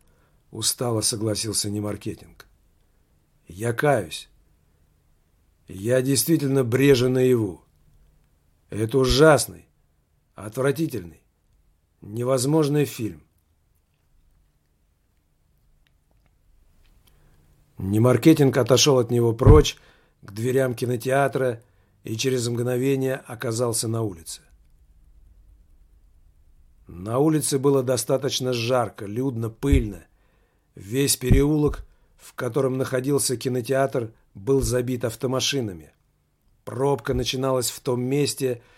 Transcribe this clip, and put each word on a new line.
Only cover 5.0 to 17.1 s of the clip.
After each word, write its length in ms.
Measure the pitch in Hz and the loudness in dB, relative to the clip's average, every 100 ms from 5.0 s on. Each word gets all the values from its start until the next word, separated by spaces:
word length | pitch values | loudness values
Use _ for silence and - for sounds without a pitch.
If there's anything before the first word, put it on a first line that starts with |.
| _ _ _ _ _ _ - | _ _ _ _ _ _ -20
Я 340 | 92 107 131 | -8 -2 0
действительно 640 | 131 135 - 160 139 139 | 2 0 2 0 2 0
брежу 440 | 127 123 139 131 127 | 2 4 6 6 4
наяву. 540 | 127 127 123 104 82 _ _ _ _ _ _ _ _ _ _ _ | 2 4 2 0 -6 _ _ _ _ _ _ _ _ _ _ _
Это 280 | 101 113 135 | -6 0 2
ужасный, 680 | 131 123 160 139 - 87 _ _ _ _ _ _ _ | 2 6 6 6 2 -12 _ _ _ _ _ _ _
отвратительный, 880 | - 101 131 135 139 160 120 85 - _ _ _ _ _ _ _ _ | -18 -10 -4 -2 -2 -4 -6 -12 -18 _ _ _ _ _ _ _ _
невозможный 840 | 98 107 123 135 131 156 147 147 | -12 -6 0 0 2 2 2 2
фильм». 380 | 135 - 107 78 _ _ _ _ _ _ _ _ _ _ _ _ _ _ _ _ _ _ _ _ _ _ _ _ _ _ _ _ _ _ _ _ _ _ _ _ _ _ _ | 0 -4 -8 -10 _ _ _ _ _ _ _ _ _ _ _ _ _ _ _ _ _ _ _ _ _ _ _ _ _ _ _ _ _ _ _ _ _ _ _ _ _ _ _